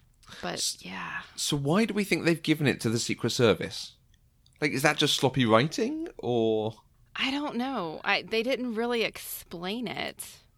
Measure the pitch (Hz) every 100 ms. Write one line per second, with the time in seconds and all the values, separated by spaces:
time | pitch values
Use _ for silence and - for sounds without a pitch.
0 | _ _ - - 175 165 - - - 185
1 | 175 - - - - 147 139 180 233 202
2 | 196 175 156 165 - 156 143 - 120 113
3 | - 110 120 - 117 87 90 - - -
4 | _ _ _ _ _ - 156 127 151 147
5 | 147 - 135 143 120 110 151 - 233 311
6 | 330 - 110 120 113 110 107 - _ _
7 | _ - 254 277 294 233 254 254 165 156
8 | - 190 175 220 233 262 247 214 240 240
9 | 196 - - - - 170 180 226 247 -
10 | - - - - _